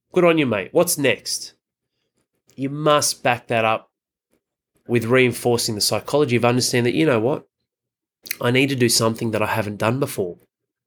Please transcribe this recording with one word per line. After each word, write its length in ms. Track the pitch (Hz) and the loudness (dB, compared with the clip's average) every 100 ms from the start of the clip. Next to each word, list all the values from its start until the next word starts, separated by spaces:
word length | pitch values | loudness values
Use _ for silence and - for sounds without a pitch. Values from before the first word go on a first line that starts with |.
| _ | _
good 140 | 180 175 | 2 4
on 120 | 165 | 4
you, 80 | 139 | 2
mate. 240 | 104 92 | 0 -2
What's 240 | 156 175 - | 0 0 0
next? 560 | 135 104 - - - _ _ _ _ _ _ _ _ _ _ - | 0 0 -4 -10 -10 _ _ _ _ _ _ _ _ _ _ -10
You 120 | 135 | -8
must 540 | 143 151 147 - - | -2 2 2 2 -2
back 240 | 135 120 - | -2 -2 -2
that 160 | 117 | 0
up 260 | 110 110 - _ _ _ _ _ _ _ _ _ - | 0 -2 -6 _ _ _ _ _ _ _ _ _ -4
with 200 | 120 113 | -2 2
reinforcing 720 | 131 127 117 123 117 - 104 | 2 2 0 -2 -2 -2 -4
the 60 | |
psychology 540 | - 107 - 143 143 120 | -2 -4 -2 0 2 2
of 80 | |
understanding 480 | 120 123 123 123 120 | 2 0 0 0 0
that, 60 | - | 0
you 80 | 156 | 2
know 160 | 117 | 2
what? 260 | 113 151 - _ _ _ _ _ _ _ - - | 0 -4 -10 _ _ _ _ _ _ _ -16 -6
I 100 | 120 | 0
need 160 | 127 139 | 2 2
to 80 | 139 | 2
do 140 | 120 | 0
something 420 | - 113 113 117 | 2 0 -2 -4
that 100 | 107 | -2
I 40 | 104 | -2
haven't 320 | 110 104 104 | -2 -4 -2
done 220 | 107 127 | -2 -2
before. 380 | 143 - 92 85 _ _ _ _ | -2 -4 -6 -8 _ _ _ _